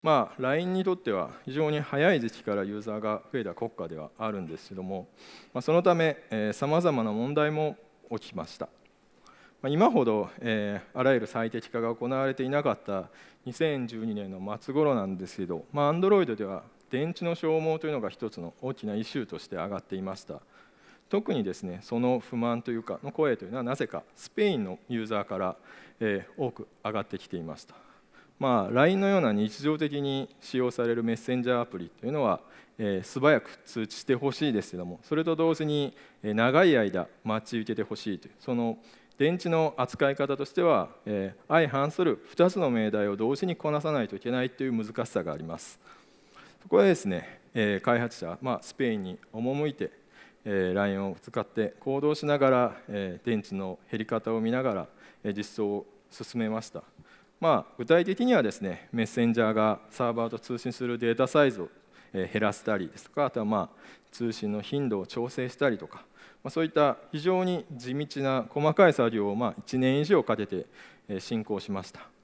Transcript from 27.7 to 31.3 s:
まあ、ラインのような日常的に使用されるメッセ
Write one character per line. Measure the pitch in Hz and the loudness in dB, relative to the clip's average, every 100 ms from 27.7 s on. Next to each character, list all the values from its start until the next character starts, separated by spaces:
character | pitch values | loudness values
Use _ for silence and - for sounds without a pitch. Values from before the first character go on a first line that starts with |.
| - - - _ - - _ | -20 -20 -20 _ -20 -20 _
ま | 135 120 95 | 0 2 2
あ、 | |
ラ | 120 156 | 4 4
イ | 196 | 4
ン | |
の | 196 | 2
よ | 196 | 4
う | |
な | 139 | 4
日 | 104 107 - | 2 0 0
常 | 143 151 | -2 0
的 | 151 143 | -2 -2
に | 139 135 131 - | -2 -4 -6 -12
使 | - 131 | -6 0
用 | 123 | 0
さ | 120 | 0
れ | 120 | 0
る | 117 | 0
メ | 113 | 0
ッ | 113 | -2
セ | - | -2